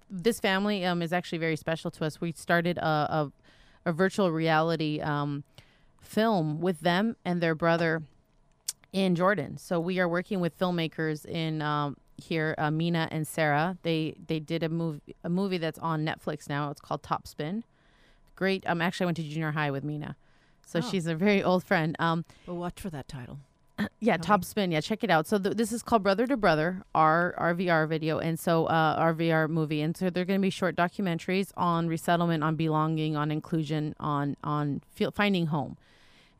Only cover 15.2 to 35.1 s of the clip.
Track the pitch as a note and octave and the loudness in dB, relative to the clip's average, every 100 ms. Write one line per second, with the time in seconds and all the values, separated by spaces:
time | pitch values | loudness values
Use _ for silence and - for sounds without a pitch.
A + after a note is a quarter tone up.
15.2 | - F3 G3 F#3 D#3+ D#3 E3 D#3+ D#3 - | -2 -2 0 -2 -4 -4 -4 -2 -2 -4
16.2 | - D3+ - C#3+ D3 C#3+ - D3 - D#3+ | -6 -8 -4 -4 -4 -8 -6 -8 -4 -6
17.2 | - - D3+ G3+ - _ _ _ _ _ | -6 -8 -6 -6 -8 _ _ _ _ _
18.2 | _ - F#3+ F#3+ - E3+ E3 - F3+ E3 | _ -4 -2 0 -2 0 0 0 -2 -2
19.2 | D#3 D3+ D#3 D3+ D3+ C#3 D3 D3+ C#3+ C#3+ | -4 -4 -2 0 -2 -2 -4 -6 -8 -12
20.2 | _ _ _ _ - E3+ D#3 G3 E3 D#3+ | _ _ _ _ -6 -4 0 -2 -2 2
21.2 | G3 G3+ E3+ F3+ - F#3 D#3+ - E3 E3 | 4 4 4 2 2 2 2 0 0 0
22.2 | E3 - - F3 F3 - G3 D3+ - C3+ | -4 -14 -10 -6 -6 -8 -10 -10 -10 -12
23.2 | B2 C#3+ C#3 _ _ - G#3 _ G#3+ F3+ | -12 -16 -18 _ _ -6 -6 _ 2 2
24.2 | E3+ G#3 F3+ - F#3+ D#3 - G#3+ G#3+ E3 | 4 2 2 -2 0 0 0 -4 2 2
25.2 | D#3+ G#3+ F#3+ G3+ A3+ A#3 - A#3 G3 G3 | 4 0 0 0 -2 -2 2 2 4 2
26.2 | A#3+ C4+ G3+ D#3 D#3 F#3 - - D#3 D#3+ | 2 2 4 4 2 -2 -4 2 4 4
27.2 | F3 - E3 F3 F3+ E3 D#3 D#3 D#3 D#3 | 2 0 -2 0 2 2 2 0 -2 -2
28.2 | E3 E3 - E3 D#3+ D#3+ D#3+ - E3 D#3+ | -2 -2 2 2 4 4 4 4 2 2
29.2 | E3 D#3+ D#3 E3 D3+ D#3 D3+ E3+ F#3 E3+ | 2 2 2 0 0 0 -2 -2 -2 -2
30.2 | F3+ G3 F#3+ - F#3 F3 F3 - G3 E3 | 0 2 0 0 -2 0 -2 0 -2 -2
31.2 | - F#3 G3 - F3 E3+ E3 D#3+ - E3+ | -2 -2 -2 -2 0 0 0 -2 0 2
32.2 | E3+ E3 D3+ D#3 D#3+ D#3 D#3 D#3+ D#3 D3+ | 2 2 0 0 0 2 0 0 -2 -2
33.2 | D3+ D3+ - E3 D3 D#3 D3+ - D3+ C#3+ | -2 -2 -2 -4 -2 -2 -4 -4 -4 -2
34.2 | C#3+ - D3+ D3 D3 C3+ - - G3 | -2 -4 -4 -2 -2 -4 -8 -4 -4